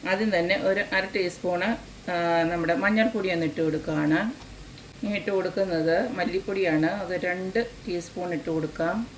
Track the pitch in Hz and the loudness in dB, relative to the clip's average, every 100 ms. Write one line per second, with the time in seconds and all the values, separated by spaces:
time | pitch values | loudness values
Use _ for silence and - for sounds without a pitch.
0 | 185 190 220 180 175 196 190 196 196 190 | 0 2 2 2 2 2 2 2 2 0
1 | 196 202 180 - 180 175 196 - - - | 0 -2 -2 -2 -2 0 0 -2 -6 -12
2 | - 175 170 165 165 170 165 170 196 220 | -4 0 2 4 2 0 2 2 4 4
3 | 226 220 190 170 160 156 160 151 156 151 | 4 2 0 0 0 2 0 0 -2 0
4 | 151 160 214 277 - - - - - - | 4 2 2 -4 -14 -16 -16 -18 -18 -6
5 | 208 208 202 190 180 196 190 165 160 170 | -4 -2 0 0 0 0 0 2 4 2
6 | 247 - 170 185 190 196 180 156 160 202 | 2 -2 -2 -2 -2 0 2 4 2 0
7 | 175 180 180 180 185 220 233 - - 175 | -4 -2 -2 -2 -2 -2 -2 -6 -6 -4
8 | 170 - 180 160 170 160 165 - 165 208 | -4 -6 -4 -4 0 -2 -2 -2 0 0
9 | 233 | -4